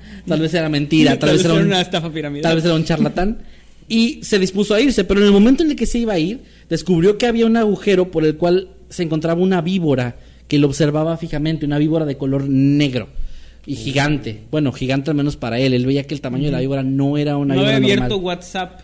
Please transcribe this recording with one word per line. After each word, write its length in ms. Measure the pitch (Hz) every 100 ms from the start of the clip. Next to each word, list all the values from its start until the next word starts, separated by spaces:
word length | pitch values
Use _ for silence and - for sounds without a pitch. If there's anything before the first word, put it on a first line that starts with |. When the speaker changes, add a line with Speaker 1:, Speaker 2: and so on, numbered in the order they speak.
| - - -
Speaker 1:
tal 100 | 151
vez 120 | 160
era 160 | 170 156
mentira, 440 | 147 147 160 143
Speaker 2:
<laughs> 0 |
Speaker 1:
tal 80 | 131
Speaker 2:
Tal 80 | 151
Speaker 1:
vez 80 | 160
Speaker 2:
vez 60 | 175
Speaker 1:
era 80 |
Speaker 2:
era 80 | 160
Speaker 1:
un, 60 | -
Speaker 2:
una 120 | 180
estafa 320 | 180 180 160
piramidal". 300 | 156 147 143
Speaker 1:
tal 140 | 165 165
vez 80 | 170
era 80 |
un 100 | 160
charlatán, 540 | 160 165 139 - 190 226 - - - - -
y 340 | 226 233 302
se 160 | - 202
dispuso 360 | 190 190 202
a 80 | 208
irse, 220 | 277 220
pero 160 | 185 196
en 60 | 208
el 60 |
momento 300 | 202 220 277
en 60 | 320
el 60 | -
que 100 | 226
se 120 | 240
iba 140 | 226
a 60 | 185
ir, 220 | 165 240 - - -
descubrió 480 | 160 175 170 185 208
que 80 | 240
había 200 | 226 226
un 100 | 226
agujero 540 | 214 180 208 185 180
por 160 | 160 156
el 100 | 156
cual 320 | 175 185 185 - -
se 120 | -
encontraba 380 | 165 156 165 170
una 220 | 190 185
víbora 540 | 165 190 160 131 123 - - - -
que 120 | 147
lo 80 | 143
observaba 500 | 135 151 151 160 165
fijamente, 480 | 170 151 156 156
una 140 | 143 147
víbora 260 | 151 160
de 120 | 151 135
color 300 | 135 139 139
negro 600 | 135 139 147 143 123 98 - - - - - -
y 100 | 123
gigante. 640 | 120 135 147 147 117 107 -
Bueno, 220 | 156 139
gigante 360 | - 127 139 139
al 40 | 147
menos 200 | 143 -
para 240 | 120 117
él. 120 | 135
Él 120 | 123 123
veía 220 | 139 139
que 40 |
el 60 | 147
tamaño 260 | 131 127 147
de 40 |
la 60 | 131
Speaker 2:
Ujú. 60 |
Speaker 1:
víbora 200 | 135 135
no 340 | 131 135 139 147
era 180 | 147 143
una 180 | 139
Speaker 2:
No 60 | 135
Speaker 1:
víbora 160 | 135 135
Speaker 2:
había 100 | -
abierto 200 | - - 202
Speaker 1:
normal. 80 |
Speaker 2:
WhatsApp 560 | 180 175 - 190 180 -